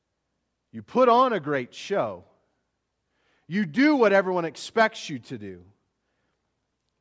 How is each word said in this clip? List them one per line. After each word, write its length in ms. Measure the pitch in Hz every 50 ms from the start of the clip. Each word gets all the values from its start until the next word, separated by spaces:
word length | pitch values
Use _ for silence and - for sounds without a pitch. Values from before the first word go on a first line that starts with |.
| _ _ _ _ _ _ _ _ _ _ _ _ _ _ -
You 80 | 113
put 280 | 104 - - 233 262 240
on 240 | 226 247 262 254 226
a 60 | 180
great 320 | 135 151 147 135 123 - -
show. 500 | - - - 196 190 131 110 92 87 87 _ _ _ _ _ _ _ _ _ _ _ _ _ _ _ _ _ _ _ _ _ _ _ _
You 200 | - 160 208 208
do 320 | 156 143 226 277 311 302
what 160 | 262 226 202 196
everyone 320 | 196 185 185 185 175 165
expects 640 | 160 156 - - - - 226 220 220 220 - - -
you 100 | 151 120
to 180 | - - 139
do. 280 | 110 104 98 92 87 87 98 _ _ _ _ _ _ _ _ _ _ _ _ _ _ _ _ _ _ _ _ _ _ _ _ _ _